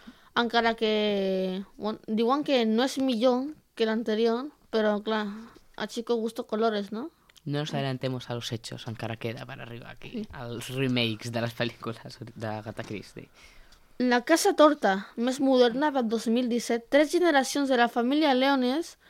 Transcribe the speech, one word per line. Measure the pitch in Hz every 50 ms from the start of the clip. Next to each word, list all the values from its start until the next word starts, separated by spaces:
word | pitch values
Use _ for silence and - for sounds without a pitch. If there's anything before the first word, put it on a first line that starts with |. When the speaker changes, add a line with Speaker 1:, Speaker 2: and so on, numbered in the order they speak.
| - - - _ _ - -
Speaker 1:
Encara | 240 240 226 - 233 226 226 226
que... | 226 226 214 214 214 214 208 202 196 196 190 190 185 190 185 185 190 196 - _
Bueno, | - 196 208 220 - _
diuen | - 220 214 233 226 269 294 285
que | - 277 247 226
no | 220 220 226 254
és | 262 - 269
millor | 269 262 247 208 240 262 247 247 269 302 311 - _ _ _
que | - 226 220
l'anterior, | 214 226 226 226 214 214 233 226 226 240 269 302 - _ _ - -
però, | 220 214 214 208 202 208
clar, | 214 220 214 214 202 202 220 226 226 - - _ _ -
a | - 208 208
chico | - 240 220 - 240
gusto | 226 220 226 - - 233
colores, | - 220 214 226 233 214 202 202 196 208
no? | 220 269 339 - _ _ _ - - -
Speaker 2:
No | 147 143 143
nos | 151 151 -
adelantemos | 143 139 135 131 127 - 131 131 123 - -
a | 120
los | 120 - - 120
hechos, | 110 - - 123 117 -
encara | 120 110 - 120 110 113
queda | - - 113 110 - 131
per | 123 135 127
arribar | 123 120 117 117 147 -
aquí, | - - - -
Speaker 1:
Sí. | - 226 214 - -
Speaker 2:
als | 147 123 117 120 113 - -
remakes | 127 131 135 127 127 123 117 113 110 107 - 120 117
de | 117
les | 117 117 -
pel·lícules | - 123 117 - - - 117 113 - - - - - 113 107 -
de | 107 113
Agatha | 110 107 107 104 113 101 - 110
Christie. | - 107 95 - - - - - - _ - - - - - - - - _ _ _ - -
Speaker 1:
La | 247 247 240 240 233
casa | - 330 330 - 403 -
torta, | - 302 302 302 294 - 202 190 196 196 - -
més | - 233 254 254 277
moderna, | 277 269 262 254 240 240 226 269 302 302
del | 269 269 240 214
dos | 233 220 - 233
mil | 226 247 254 233
disset, | 240 233 - - 233 233 233 -
tres | - 285 311 285 -
generacions | 349 349 339 294 277 254 - - 285 285 262
de | 262
la | 240 240 233
família | - 247 233 247 285 302 320 285 254
Leones | 254 262 277 277 262 247 247 262 320 339 - - _ _ -